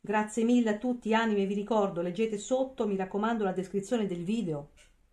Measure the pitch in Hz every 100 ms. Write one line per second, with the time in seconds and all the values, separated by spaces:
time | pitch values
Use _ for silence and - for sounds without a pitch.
0 | - 220 214 - 226 247 220 208 247 247
1 | 208 220 226 208 190 202 202 220 196 165
2 | 175 175 220 208 - 254 262 - 214 190
3 | 190 202 214 233 196 175 185 196 190 247
4 | 202 175 170 226 185 147 147 - - _
5 | _